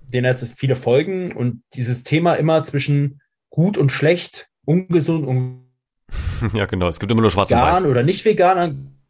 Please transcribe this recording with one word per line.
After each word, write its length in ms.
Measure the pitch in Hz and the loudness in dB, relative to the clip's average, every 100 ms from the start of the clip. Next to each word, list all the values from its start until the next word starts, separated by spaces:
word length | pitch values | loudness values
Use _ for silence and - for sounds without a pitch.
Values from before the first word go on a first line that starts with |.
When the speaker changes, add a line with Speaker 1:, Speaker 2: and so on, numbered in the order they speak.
| - | -4
Speaker 1:
den 160 | 123 | 0
jetzt 240 | 123 123 120 - | 0 0 -6 -4
viele 180 | 135 | -2
folgen 560 | 127 - 127 165 185 180 - | 0 2 2 2 -6 -8 -4
und 260 | 123 120 _ | -4 -4 _
dieses 280 | - 123 123 | -8 -6 -6
Thema 320 | - 156 170 | -2 0 2
immer 300 | 147 151 160 | 2 2 2
zwischen 560 | 156 143 135 143 143 139 _ _ _ | 0 -4 0 0 0 -6 _ _ _
gut 280 | - 180 208 | 0 0 2
und 140 | 139 | 0
schlecht, 560 | - 147 175 - - - _ | 2 0 0 -2 -16 -20 _
ungesund 600 | - 170 185 175 147 165 | -2 0 2 0 0 -2
und 440 | 139 127 127 127 _ _ _ _ _ | -2 -2 -4 -8 _ _ _ _ _
Speaker 2:
<laughs> 440 | - - - 117 | -6 -6 -4 -2
Ja, 100 | 107 98 | -2 -2
genau. 220 | 95 87 | 0 -2
Es 100 | 80 | -2
gibt 140 | 98 | -2
immer 80 | 113 | 2
nur 100 | 110 | 2
schwarz 220 | 92 95 | 2 2
und 60 | 120 | 2
Speaker 1:
vegan 160 | 131 | 4
Speaker 2:
weiß. 100 | 180 | 2
Speaker 1:
oder 180 | 170 123 | 2 2
nicht 220 | 135 190 | 0 0
vegan 760 | 220 208 180 185 175 139 - _ | 0 2 4 2 0 -4 -14 _